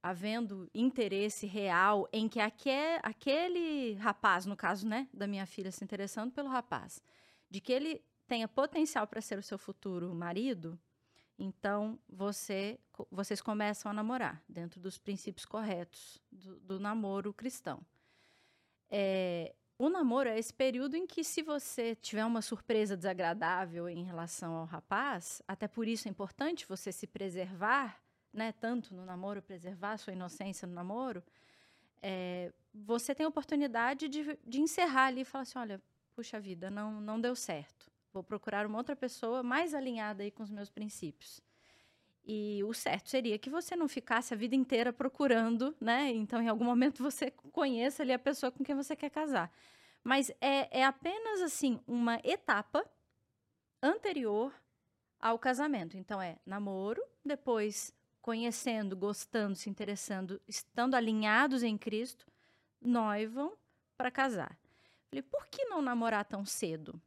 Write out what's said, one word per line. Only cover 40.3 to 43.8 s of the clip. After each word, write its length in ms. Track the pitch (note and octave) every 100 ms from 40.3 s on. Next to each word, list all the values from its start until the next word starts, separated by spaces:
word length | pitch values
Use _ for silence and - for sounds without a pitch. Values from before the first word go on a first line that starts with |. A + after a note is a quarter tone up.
com 120 | G#3
os 80 | G#3+
meus 200 | G#3 G3+
princípios." 720 | - G#3+ - D#3+ - - - _ _ _ _ _ _ _ _
E 380 | - G#3+ G#3 G#3
o 80 | G3+
certo 380 | A3+ - A#3+ -
seria 260 | C4+ A#3 G#3+
que 120 | C4
você 260 | D#4 E4+
não 100 | F4+